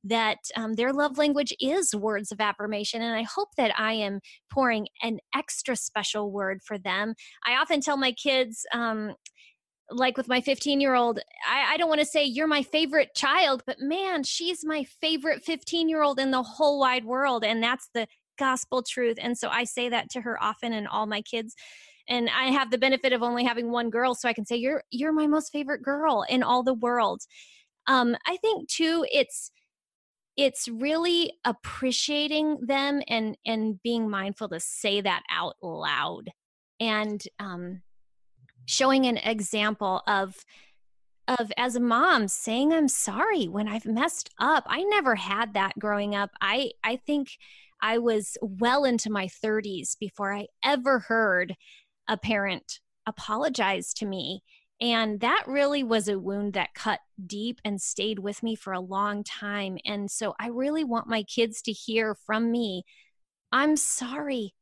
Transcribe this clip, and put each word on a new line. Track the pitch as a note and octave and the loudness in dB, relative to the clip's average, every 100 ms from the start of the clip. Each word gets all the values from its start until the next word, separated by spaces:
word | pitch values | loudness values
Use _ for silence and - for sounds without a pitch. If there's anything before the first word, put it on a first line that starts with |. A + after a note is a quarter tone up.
that, | G3 A3+ A3 - - - | 0 2 2 0 -6 -6
um, | A3 A3 | -4 0
their | B3 | 0
love | C#4 D4 C4+ | 2 0 2
language | D4 C#4+ C4+ - | 2 2 0 -2
is | C4 E4+ F4+ G#3+ | 0 2 0 0
words | G#3+ G#3 G#3 | -2 -2 -4
of | G#3 | -2
affirmation. | G#3 G3+ G#3 G#3 G#3 A#3 | -2 -2 -4 -4 -4 -4
And | A#3 A3+ | -2 -2
I | |
hope | A3+ - G#4 - | -4 -4 -4 0
that | C4 - | 2 2
I | G#3+ | 0
am | A3+ G#3 G3+ - - _ | 0 -2 -4 -10 -20 _
pouring | C4+ B3+ A3+ G#3 _ | 0 2 2 -4 _
an | A3+ G#3 _ C4+ | -4 -4 _ -6
extra | - - - B3 | -4 -8 -4 -4
special | - - G3+ G#3+ G#3 | -2 -4 -2 -2 -4
word | G3+ F#3+ F#3+ | -4 -4 -6
for | - G#3 | -8 -8
them. | F#3+ F#3 G#3+ A3+ - - | -2 -2 -2 -6 -14 -6
I | - B3 | 0 2
often | - D4+ | 2 2
tell | C#4 C#4+ | 2 2
my | C4 | 0
kids, | A#3+ D4 C4 A#3+ A3+ - | 0 0 2 0 -4 -6
um, | A#3+ A#3 A3 G#3+ - - _ - _ _ _ _ | -2 -2 -2 -4 -8 -18 _ -20 _ _ _ _
like | A#3+ B3+ B3+ | 0 0 0
with | A#3+ | 0
my | B3 | 0
fifteen-year-old, | B3 C4+ D4 C#4 C#4 B3+ A#3+ A3 - - - | 2 0 2 2 4 4 4 0 -6 -6 0
I, | B3 C4+ | 2 2
I | D#4+ | 2
don't | E4+ | 2
wanna | D4+ D4+ | 2 2
say, | D#4 | 2
"You're | C#4+ A#3+ D#4 | 2 2 2
my | D4 | 2
favorite | C4 D#4 D#4+ D4+ C#4 | 2 2 4 4 2
child," | - C#4 D#4+ D#4+ C4 - | 2 2 4 4 2 -2
but | - | -4
man, | C4+ E4+ G4 E4+ | -2 -2 0 -2
she's | C4 - E4+ F4 D#4 | -2 -4 -4 -4 -4
my | D#4 C4 - | -4 -4 -4
favorite | D#4+ D#4+ D4 C4 | -2 0 0 -2
fifteen-year-old | - D#4+ - E4+ E4 D#4 D4 C4+ | -2 -6 -2 0 2 4 2 2
in | C4+ | 0
the | B3+ | 0
whole | A#3+ A3+ D4+ C#4+ | -2 2 2 4
wide | C4+ B3+ A3+ | 4 2 0
world. | B3+ C#4 A#3+ | 0 2 2
And | G#3+ A3+ | 0 2
that's | A3+ B3+ - | 0 -2 -4
the | A#3+ A3 _ _ - | -4 -4 _ _ -2
gospel | C4+ C4 - B3+ | 0 0 0 -2
truth. | A#3+ - A#3+ A3+ | -2 0 0 0
And | A#3+ A#3+ | -4 -4
so | A#3 | -2
I | - A#3+ | -2 -2
say | - B3 | -2 -2
that | A#3+ - | -2 -2
to | B3+ | -6
her | A#3 - | -6 -2
often | G#3+ A3 A#3 | -2 -2 -4
and | A3 G#3 | -4 -2
all | - G#3+ | -2 -2
my | G#3 | -4
kids. | G#3+ A#3 A3+ - - - - _ - | -4 -6 -8 -14 -20 -20 -20 _ -4
And | B3 A#3 - | 0 2 2
I | C4 | 2
have | C4+ B3+ | 2 2
the | A#3+ | 2
benefit | C4 C4 C4+ | 4 4 2
of | B3 | 2
only | A#3+ A#3+ A#3+ | 0 2 2
having | A#3 A#3 | 0 0
one | A#3+ A#3 | 0 0
girl, | A3+ B3+ B3 | 2 0 2
so | B3 | -2
I | |
can | A3+ G#3 | -2 -2
say, | A#3+ | -2
"You're, | B3 D4+ - | 0 -2 -4
you're | B3 D4+ | -4 0
my | D#4 D4+ | 2 4
most | D4+ D4+ | 2 0
favorite | D4 C#4 D4 | -6 -4 -4
girl | B3+ C#4+ D#4 A#3 - | -2 0 2 2 2
in | B3+ | 2
all | - B3 | 4 2
the | B3 | 2
world." | B3 A#3+ A#3+ G#3 F3+ - - - - _ _ - | 0 2 2 2 0 -10 -20 -20 -20 _ _ 2
Um, | C4 A#3+ A#3 - | 4 4 2 -2
I | F#4 | 0
think | A4 G#4+ - | 0 0 -2
too, | - D#4+ E4 D#4 | 0 2 2 2
it's, | C#4+ C4+ - - _ _ _ _ _ _ _ _ - | 2 2 -2 -14 _ _ _ _ _ _ _ _ 2
it's | C#4 - - | 2 2 -8
really | A3+ C#4 D#4+ F4 E4+ E4+ - - | -4 0 0 2 2 0 -2 -4
appreciating | A3+ - - C4 B3 - D4 D4 D4+ D#4 D4 A#3+ | -4 -8 -4 -2 0 0 0 0 0 0 -2 0
them | C4+ C#4 C#4+ - | 0 2 0 0
and, | A#3 A3 - - | -2 -2 -6 -4
and | A3 A3 G3 | -2 -2 -2
being | A#3 A#3 A3 | -2 0 0
mindful | G3+ G3 G3 G#3+ | -2 -6 -6 -8
to | E3+ | -6
say | - - G#3+ G3+ | -8 -4 -2 0
that | G3 F3 - | 0 -2 -2
out | E3+ E3+ - | -4 -4 -8
loud, | F#3 D#3+ D#3 D3 D3+ D3+ - - _ _ _ _ | -12 -6 -4 -2 -2 -6 -14 -18 _ _ _ _
and, | A3+ G#3+ G#3+ G#3 - _ | -2 0 -2 -6 -10 _
um, | G3+ F3+ F3 F#3 - - _ _ _ _ - _ - | -10 -8 -10 -12 -16 -20 _ _ _ _ -20 _ -4
showing | - C4 C4+ C4 | 2 6 6 4
an | A#3 | 2
example | - A3+ G3 G#3+ G#3+ G#3+ G3+ F#3 - | 0 -2 -2 0 0 0 -2 -2 2
of, | G3+ F#3+ F#3+ - - - _ _ _ _ _ - | 2 0 -8 -20 -20 -20 _ _ _ _ _ -2
of, | B3 A3 - | -2 -2 0
as | B3 A#3+ | 0 2
a | |
mom, | A#3+ A#3 E4+ D4 G3+ | 2 6 6 6 2
saying, | - - A3+ C#4+ | -2 -2 2 4
"I'm | D#4+ C#4+ | 4 4
sorry" | - - G3+ G4 G4 F#3 | 2 -2 0 0 2 0
when | F#3+ G#3+ | -2 -2
I've | G#3+ A3 | -4 -2
messed | A3 D#4 - - - | 0 0 -2 -12 -2
up. | C4 D#4 - | 2 2 0
I | C4 | -2
never | G4 G#4 C#4 | 2 2 4
had | G#3+ F#3 G3 A3+ | 2 0 -2 -2
that | G3+ G3 - | 0 -2 -2
growing | G#3 G#3 G3+ G3+ | -2 0 0 -2
up. | G3+ - | -2 -2
I, | G3 A3+ C#4 - | 0 0 -2 -4
I | A3 B3+ | -4 -4
think | - D4 C4+ - - - - _ | 0 -2 -2 -10 -20 -20 -20 _
I | G#3+ A#3 | 0 2
was | A#3+ A3 G3 - | 2 2 0 -6
well | A3 F#3+ A#3+ C4+ | -8 0 4 4
into | C#4 A#3 A3 | 4 2 0
my | G#3 F#3+ | -2 -4
thirties | - A3 G#3+ G#3 F#3 - - | -4 -2 -2 -2 -6 -6 -6
before | G3+ - G3 | -8 -4 -4
I | G3+ G#3 _ | -4 -8 _
ever | B3+ C#4+ B3 B3+ | 0 2 4 2
heard | - A3+ G#3+ F3+ F3+ F#3 - - _ _ - | 2 2 4 2 0 -6 -16 -20 _ _ -4
a | A3 | -4
parent | G#3 G#3+ G3 F3+ - - _ _ - | 0 0 0 -4 -8 -16 _ _ -10
apologize | A3 - G#3+ D4+ B3+ G3 G3 - - | -10 -4 -2 0 2 0 0 -4 -6
to | G#3 | -6
me. | F#3 - F#3+ _ _ _ _ | -6 -6 -8 _ _ _ _
And | A#3+ A#3 A3 G#3 | 0 2 0 0
that | A#3+ F#4 - | 2 0 0
really | C#4 C#4+ C#4+ | 0 2 2
was | B3 A3+ G3 | 2 0 2
a | G3 | -2
wound | F3+ G3+ G3+ | -2 -2 -2
that | G3 D#3+ | -2 -4
cut | - A3 - _ - F#3 | -4 -4 -4 _ -16 -12
deep | G#3 A3+ B3 | -6 -6 -6
and | G#3+ G3+ | -6 -4
stayed | - - G3+ G#3+ | -6 -4 -4 -4
with | G3 G3+ | -6 -6
me | A3+ A3 | -6 -6
for | - | -6
a | F#3 | -8
long | F#3 F#3+ G#3 G#3 | -6 -4 -2 -4
time. | G3+ - G#3 G3+ G3 F#3 - | -8 -10 -6 -6 -6 -6 -6
And | G#3 G3+ | -6 -6
so | - G#3+ - | -4 -6 -4
I | A3 | -6
really | A#3+ C4+ D#4 | -4 -2 -2
want | D4 A#3 - | -2 -4 -2
my | A3+ | -4
kids | G3+ - A3+ G#3+ | -4 -2 -2 -2
to | - | -8
hear | G#3 - A3 A3 G3+ - | -8 -2 0 0 -4 -2
from | G#3+ A#3 | 0 2
me, | A#3+ A3+ F#3 - _ _ _ _ _ _ | 0 -2 -4 -10 _ _ _ _ _ _
"I'm | B3 D4+ D4+ | 2 4 4
sorry." | - - B3 C#4 D4 C4 G3+ _ | 2 -2 -4 -6 -4 -4 -4 _